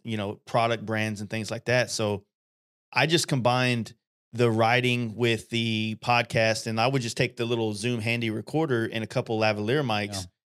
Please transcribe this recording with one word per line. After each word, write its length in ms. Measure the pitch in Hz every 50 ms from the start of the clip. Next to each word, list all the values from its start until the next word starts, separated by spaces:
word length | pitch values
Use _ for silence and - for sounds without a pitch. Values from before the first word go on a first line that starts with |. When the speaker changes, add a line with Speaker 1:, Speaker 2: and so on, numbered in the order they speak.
| -
Speaker 1:
you 120 | 117 110 107
know, 160 | 101 101 - - _
product 380 | - - 120 117 117 117 110 110
brands 340 | 101 110 107 110 110 107 98 110
and 80 | 92
things 200 | 110 113 104 -
like 140 | 110 123 -
that. 260 | - 120 123 117 104
So 320 | - - 110 104 104 95 - _ _ _ _ _ _ _ _ _ _ _ _ - -
I 140 | 120 139
just 200 | 160 170 160 - -
combined 640 | 147 127 107 123 123 127 127 123 120 117 107 - - _ _ _ _ _ _ _ -
the 160 | 113 123 117
riding 680 | 113 110 113 113 123 127 123 123 123 120 120 110 101
with 340 | 107 120 117 113 110 - -
the 460 | 117 117 113 117 110 110 110 110 110 -
podcast, 680 | - 123 120 120 120 - - 120 110 110 110 110 - 117
and 120 | 110 113
I 60 | 113
would 160 | 131 139 135 117
just 140 | 117 -
take 200 | - 131 120 -
the 80 | - 120
little 280 | 117 120 117 113 107 104
Zoom 260 | 101 107 123 123 113
handy 300 | 107 117 117 117 120 113
recorder 580 | 107 110 110 - - 156 160 143 123 113 113 - -
and 100 | 110 110
a 60 | -
couple 320 | - 131 117 - 113 110
lavalier 440 | 110 107 104 104 104 107 131 151 143
mics 280 | 120 107 104 104 104 104
Speaker 2:
Yeah. 100 | 95 92 90 _ _ _ _ _